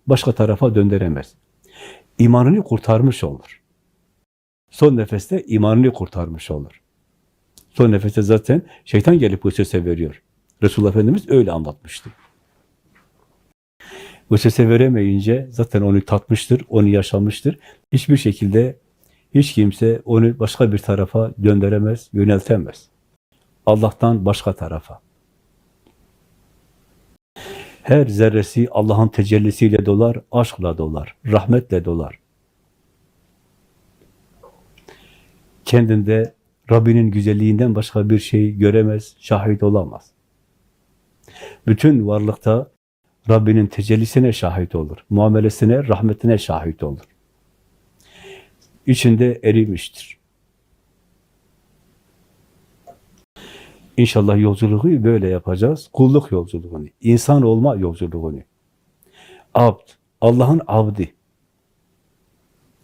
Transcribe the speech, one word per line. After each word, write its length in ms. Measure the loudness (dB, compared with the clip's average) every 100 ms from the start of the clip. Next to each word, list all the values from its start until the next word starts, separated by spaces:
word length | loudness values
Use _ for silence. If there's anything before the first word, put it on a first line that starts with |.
| -2
başka 240 | -2 0
tarafa 440 | 0 0 0 0 2
döndüremez. 600 | 0 0 -4 -6 -10 _ _ _ _ -20 -20 -20 _ 2
İmanını 460 | 4 4 4 2
kurtarmış 600 | 0 -4 0 2 2 0
olur. 380 | -6 -10 -18 _ _ _ _ _ _ _ _ _ _ _ _
Son 280 | 2 4 4
nefeste 460 | -2 -6 -4 -6 -2
imanını 480 | 0 2 4 2
kurtarmış 580 | 0 -8 -8 -10 -10 -10
olur. 300 | -10 -12 _ _ _ _ _ _ _ _ _ _
Son 220 | 0 2
nefeste 300 | 2 0 -2
zaten 400 | 2 2 2 -2 -4 -16 -2
şeytan 340 | 0 4 4
gelip 260 | 2 0 -4
vesvese 400 | -2 -2 -2 -4
veriyor. 360 | -4 -6 -10 _ _ _ -2
Resulullah 260 | -2 2 0
Efendimiz 400 | 2 2 0 0
öyle 220 | 0 0
anlatmıştı. 580 | -2 -8 -12 -18 -20 -20 -20 _ _ _ _ _ _ _ _ _ _ _ _ _ _ _ _ -20 -20 -20 -16 -2
Vesvese 380 | 0 2 2 2
veremeyince 800 | 4 2 2 0 0 0 -2 -4
zaten 300 | -6 -4 -2
onu 240 | 2 0 0
tatmıştır, 560 | -2 -2 -4 0 -2 0
onu 180 | 0 2
yaşamıştır. 720 | 2 0 -2 -4 -4 -6 -6 -10 _ _
Hiçbir 260 | -4 2 0
şekilde 600 | 0 -2 0 0 0 -4 _ _ _ _ _ 0
hiç 180 | 0
kimse 480 | 2 0 0 -2 -2 0
onu 340 | 2 2 0
başka 320 | -6 -2 -2
bir 60 | -2
tarafa 560 | -4 -4 -2 -4 -4 -2
döndüremez, 640 | 0 2 2 0 -2 -4 -6
yöneltemez. 760 | -2 0 0 0 -2 -4 -14 _ _ _ _ _ _ _ _ 0
Allah'tan 600 | 2 0 0 0 0 -2
başka 280 | -2 -4
tarafa. 480 | -6 -8 -12 -14 -20 _ _ _ _ _ _ _ _ _ _ _ _ _ _ _ _ _ _ _ _ _ _ _ -20 -20 -18 -20 -10
Her 240 | 0 2 2
zerresi 600 | 2 2 2 -2 -2 -2
Allah'ın 360 | 0 0 2 0
tecellisiyle 800 | 0 0 0 0 0 0 2 0
dolar, 360 | 0 0 -2 -6
aşkla 460 | -4 -4 -4 -6 -6
dolar, 380 | -6 -8 -12 -14 -2
rahmetle 600 | 0 2 -2 0 -4 -4
dolar. 340 | -6 -8 -14 _ _ _ _ _ _ _ _ _ _ _ _ _ _ _ _ _ _ _ _ _ _ -20 _ _ _ _ -20 _ _ _ _ _ _ 0
Kendinde 680 | 2 2 0 0 -2 -2 _ _ _ 0
Rabbinin 400 | 2 4 2 2
güzelliğinden 640 | 0 -2 0 0 0 0 -2
başka 340 | -4 -4 0
bir 100 | 0
şey 380 | 0 -2 -2 0
göremez, 580 | 0 2 0 -2 -8 _
şahit 440 | -4 -4 -2 -2
olamaz. 480 | 0 0 -4 -12 _ _ _ _ _ _ _ _ _ _ _ _ _ -20 -20 -8 -2
Bütün 400 | 0 2 2 0
varlıkta 640 | -4 -4 -4 -2 -2 -4 _ _ _ _ _ 0
Rabbinin 380 | 2 4 2 2
tecellisine 640 | -2 -2 0 0 0 0
şahit 420 | 0 -4 -4 -6 -6
olur, 220 | -8 -12 -4
muamelesine, 800 | 0 2 2 0 0 0 2 0
rahmetine 500 | -2 -2 -2 0 -2
şahit 460 | -2 -8 -8 -8
olur. 220 | -10 -12 -16 _ _ _ _ _ _ _ _ _ _ _ -20 -20 _ _ _ _ -2
İçinde 540 | 0 2 2 2 -2
erimiştir. 760 | 0 0 0 -4 -12 -20 -20 -20 _ _ _ _ _ _ _ _ _ _ _ _ _ _ _ _ _ _ _ _ _ _ _ _ _ _ -20 -20 _ _ _ -20 -20 -20 -20 _ _ -2
İnşallah 420 | 0 2 0 2
yolculuğu 640 | 2 0 0 0 0 0
böyle 260 | 0 0 -2
yapacağız. 600 | -4 -6 -2 -2 -4 -6
Kulluk 380 | 0 2 2 0
yolculuğunu, 560 | -6 -6 -10 -14 -16 -16 _
insan 400 | 0 0 2 2
olma 340 | 2 2 0 -2
yolculuğunu. 640 | -4 -6 -8 -8 -10 -12 -16 _ _ _ _ _ _ _ _ -20 _
Abd, 360 | 2 2 2 _ _ _ -2
Allah'ın 400 | 0 2 2 0 0
abdi, 460 | -2 0 -4 -8 _ _ _ _ _ _ _ _ _ _ _ _ _ _ _ _ _